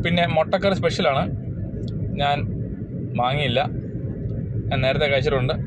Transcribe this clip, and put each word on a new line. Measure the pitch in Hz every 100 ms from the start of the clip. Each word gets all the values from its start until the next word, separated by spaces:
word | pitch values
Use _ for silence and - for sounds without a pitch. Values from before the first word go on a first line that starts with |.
പിന്നെ | 175 175 170 156
മുട്ടക്കറി | 156 190 196 196
സ്പെഷ്യലാണ്, | 170 160 170 135 190 - - - - - - - - -
ഞാൻ | 143 143 - - - - - - - -
വാങ്ങിയില്ല, | 123 143 139 120 - - - - - - - - - - -
ഞാൻ | 135
നേരത്തെ | 131 139 151
കഴിച്ചിട്ടുണ്ട് | 139 135 135 127 -